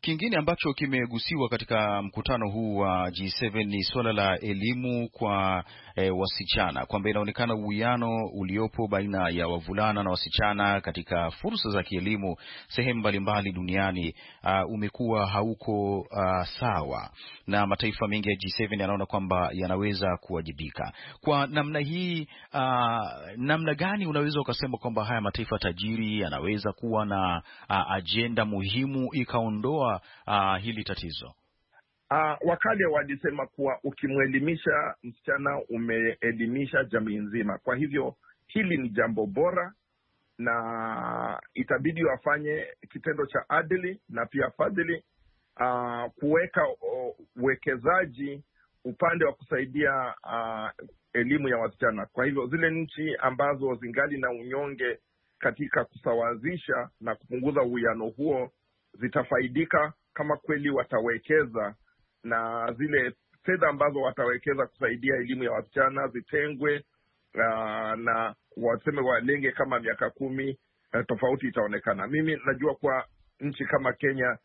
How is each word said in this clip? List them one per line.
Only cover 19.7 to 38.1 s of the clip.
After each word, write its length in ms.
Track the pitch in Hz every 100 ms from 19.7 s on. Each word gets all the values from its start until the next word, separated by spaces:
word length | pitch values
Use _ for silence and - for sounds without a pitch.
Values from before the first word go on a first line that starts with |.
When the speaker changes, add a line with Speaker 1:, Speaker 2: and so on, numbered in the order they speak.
| 92 104 98 95 87
Speaker 1:
kuwajibika. 720 | - 87 80 71 76 - - - - -
Kwa 260 | - 143 139
namna 320 | 151 147 151
hii, 480 | 143 170 180 170 147 - -
uh, 840 | 147 131 123 120 117 104 62 78 104
namna 380 | 131 156 160 143
gani 300 | 180 208 180
unaweza 340 | 147 147 147
ukasema 360 | 135 123 135 120
kwamba 260 | 123 110 104
haya 160 | 120
mataifa 360 | 101 107 110 107
tajiri 600 | 98 87 104 113 110 107
yanaweza 520 | 90 73 80 104 101
kuwa 320 | 98 117 110 107
na, 360 | 101 92 87 - - -
uh, 220 | 98 -
ajenda 540 | 95 87 101 117 117 107
muhimu 640 | 101 98 107 135 135 127
ikaondoa, 760 | 143 120 120 113 107 113 156 127 95 - - -
uh, 300 | 101 98 95
hili 260 | 107 110
tatizo? 500 | - 95 85 76 - - _ _ _ _ _ _ _
Speaker 2:
Ah, 280 | 147 156 147 165
wakale 400 | 170 214 220 170
walisema 600 | 151 139 139 165 147 131
kuwa 320 | - 139 127
ukimwelimisha 1120 | 143 135 139 139 135 131 147 165 - 151 151 -
msichana 580 | 120 113 - 139 139 143 -
umeelimisha 1120 | 117 117 113 113 104 117 113 113 127 139 -
jamii 340 | 123 113 110 104
nzima. 400 | 104 110 104 98
Kwa 180 | - 131
hivyo 400 | 147 139 131